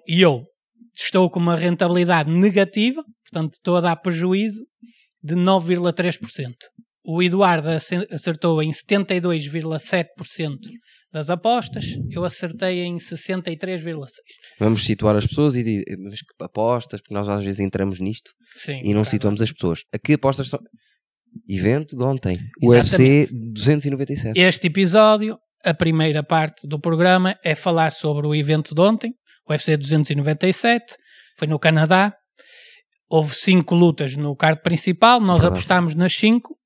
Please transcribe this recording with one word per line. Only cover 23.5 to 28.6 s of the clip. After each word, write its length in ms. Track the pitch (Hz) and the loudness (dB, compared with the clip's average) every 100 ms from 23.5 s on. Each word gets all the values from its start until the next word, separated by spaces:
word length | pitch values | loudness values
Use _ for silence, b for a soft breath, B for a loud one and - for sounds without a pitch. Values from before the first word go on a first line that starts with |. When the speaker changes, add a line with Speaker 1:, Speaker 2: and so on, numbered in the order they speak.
Speaker 2:
duzentos 320 | 107 113 151 143 | -4 0 0 0
e 40 | |
noventa 220 | 135 139 | -6 -6
e 40 | 139 | -6
sete. 220 | 113 110 | -4 2
Speaker 1:
Este 280 | 185 - 180 | 4 4 -2
episódio, 720 | 165 190 208 214 214 214 220 _ _ | 0 2 6 6 4 0 -10 _ _
a 100 | - | -4
primeira 500 | 156 165 160 156 151 | 0 0 2 2 0
parte 440 | 147 160 156 - 143 | 0 0 0 -6 -10
do 120 | 151 | -6
programa, 580 | 170 165 180 185 185 - | -2 2 4 4 2 -2
é 100 | 170 | -4
falar 380 | 151 185 165 160 | -4 0 2 0
sobre 340 | - 156 147 151 | -2 -4 -2 -2
o 80 | |
evento 400 | 151 143 156 | -2 0 0